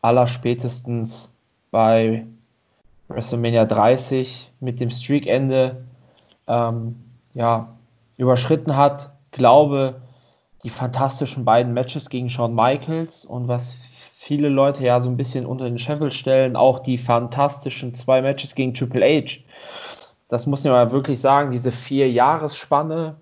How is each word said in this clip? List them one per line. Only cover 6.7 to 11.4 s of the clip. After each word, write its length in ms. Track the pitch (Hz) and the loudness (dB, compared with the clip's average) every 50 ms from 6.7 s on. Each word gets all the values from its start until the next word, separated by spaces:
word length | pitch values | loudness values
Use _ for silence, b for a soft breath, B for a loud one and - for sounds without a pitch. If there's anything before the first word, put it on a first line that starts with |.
| 117 117 113 113 117 - - - - _ _ _ _ | -4 -4 -6 -8 -10 -12 -16 -20 -20 _ _ _ _
ja, 360 | - 117 117 117 113 113 - - - _ _ _ _ _ _ _ _ | -2 0 0 0 0 -2 -8 -18 -20 _ _ _ _ _ _ _ _
überschritten 580 | 127 123 131 123 - - 160 151 - 160 143 | 2 2 2 2 2 0 0 0 0 -2 2
hat. 360 | 135 143 143 143 - - - - _ _ _ | 4 2 2 2 -2 -14 -20 -20 _ _ _
Glaube, 720 | - - 123 120 123 143 151 147 143 139 135 131 120 127 b b b b b b b b b b b _ _ | -6 2 6 8 8 8 6 6 2 0 -2 -2 -4 -8 b b b b b b b b b b b _ _
die 60 | 113 | -14
fantastischen 760 | - - 127 123 123 127 135 135 131 - 143 135 - 135 | -10 -6 -8 -6 -2 -2 -2 -2 -2 -4 -6 -6 -6 -6